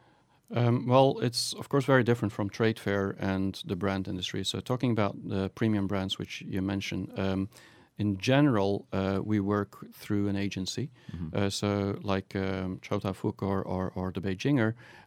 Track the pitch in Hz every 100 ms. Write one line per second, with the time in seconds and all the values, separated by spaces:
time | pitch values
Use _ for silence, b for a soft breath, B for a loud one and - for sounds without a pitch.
0 | b b b b - 120 120 120 123 131
1 | 135 - 123 - - - - 139 131 131
2 | 117 117 104 - 101 - 113 113 101 101
3 | 98 - 98 95 95 - - 87 98 95
4 | 95 92 - 101 95 - - 123 127 110
5 | 101 - - 98 95 - 113 104 98 101
6 | 95 - - - - 95 95 98 - 92
7 | - - 95 95 98 B B B B -
8 | 104 95 117 139 147 107 98 101 - 98
9 | 95 98 104 107 98 104 101 - - -
10 | - 104 101 98 98 95 92 - - B
11 | B 87 80 101 98 - 104 101 98 -
12 | 101 98 - 101 95 95 92 90 - 101
13 | 98 - 107 - 98 98 - 92 92 92
14 | 92 90 95 92 135 139 110 113 B B